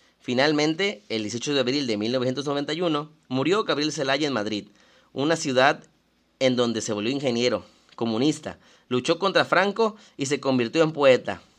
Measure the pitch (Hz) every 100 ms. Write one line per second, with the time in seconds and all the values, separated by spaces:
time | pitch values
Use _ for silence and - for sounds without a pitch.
0 | _ _ - 123 143 151 151 160 196 208
1 | - 113 107 117 147 143 123 139 131 104
2 | 110 131 123 131 139 143 143 156 175 147
3 | 156 _ - 127 143 202 185 143 151 156
4 | 135 139 151 123 104 104 98 _ _ _
5 | _ - 143 160 156 127 135 160 - _
6 | _ _ _ - 131 123 117 110 104 104
7 | 104 139 139 117 123 104 - _ _ -
8 | 117 110 143 147 98 87 _ _ - 123
9 | 123 165 196 170 135 165 196 196 220 214
10 | - - 135 139 135 131 117 160 160 156
11 | 143 123 98 95 -